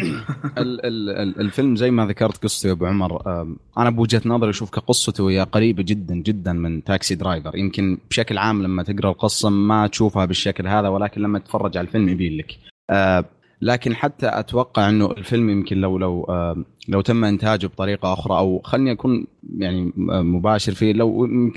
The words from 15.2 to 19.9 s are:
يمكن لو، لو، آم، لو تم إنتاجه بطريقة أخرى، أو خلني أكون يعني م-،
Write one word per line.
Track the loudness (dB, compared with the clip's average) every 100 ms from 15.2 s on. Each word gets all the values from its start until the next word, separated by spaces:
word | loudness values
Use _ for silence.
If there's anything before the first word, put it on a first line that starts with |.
| -2 0 2
يمكن | 0 0 0
لو، | 0 0
لو، | -2 -2
آم، | -2 -2 -2 -4 -8 _ -2
لو | -2
تم | 2 2
إنتاجه | 2 2 2 0 -2
بطريقة | -4 -4 -2 -2
أخرى، | -2 0 2
أو | 2 0
خلني | -2 0 0
أكون | 0 0 -2 -2 _ -14 -6
يعني | -4 -2
م-، | -2